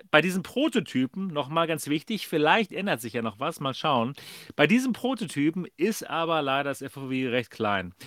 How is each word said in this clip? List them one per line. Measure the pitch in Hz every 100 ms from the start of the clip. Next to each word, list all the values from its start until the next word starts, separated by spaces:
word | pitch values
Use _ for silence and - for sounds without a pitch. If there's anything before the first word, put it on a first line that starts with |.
| -
bei | 151
diesen | 180 185
Prototypen, | - 247 302 233 151 131 131 190 190
nochmal | 147 135 160 165
ganz | 160 -
wichtig, | 151 - 214 -
vielleicht | 160 151 202 208
ändert | 151 196 131
sich | 117
ja | 120
noch | 113 104
was, | 147 -
mal | 139
schauen. | 123 160 131 117 - - - - -
Bei | 151
diesen | 233 262
Prototypen | 208 247 269 170 139 147 170 170 -
ist | 196 - -
aber | 151 165 160
leider | 139 139 143
das | 131
F | 135 139
O | 135
V |
recht | 131 131 123 117
klein. | - 107 101 90 -